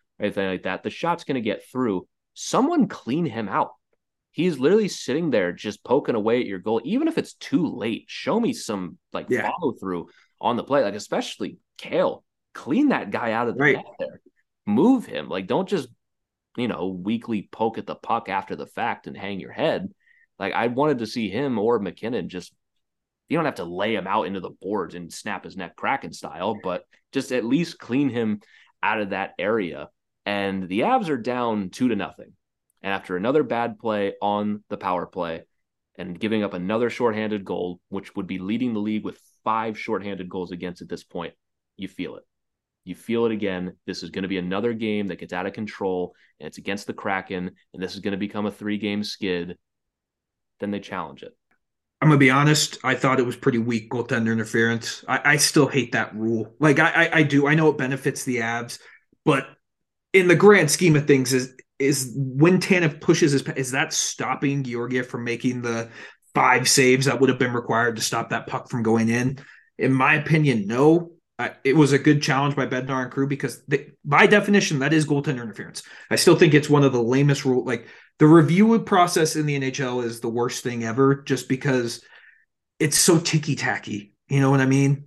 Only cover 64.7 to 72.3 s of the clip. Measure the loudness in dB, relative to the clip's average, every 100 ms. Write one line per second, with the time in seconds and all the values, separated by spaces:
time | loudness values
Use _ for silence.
64.7 | -6 -4 -4 -4 -6 -6 -2 -2 -2 -2
65.7 | -4 -6 -12 -20 -20 _ 0 4 4 4
66.7 | 4 6 6 4 2 2 4 0 -2 -2
67.7 | 0 0 -2 -4 -4 -4 -6 -6 -8 -6
68.7 | -4 2 2 2 2 0 -4 -10 -20 _
69.7 | -2 0 2 4 2 2 2 4 2 0
70.7 | 4 6 6 2 -10 _ -8 -8 -2 2
71.7 | 4 6 4 4 4 2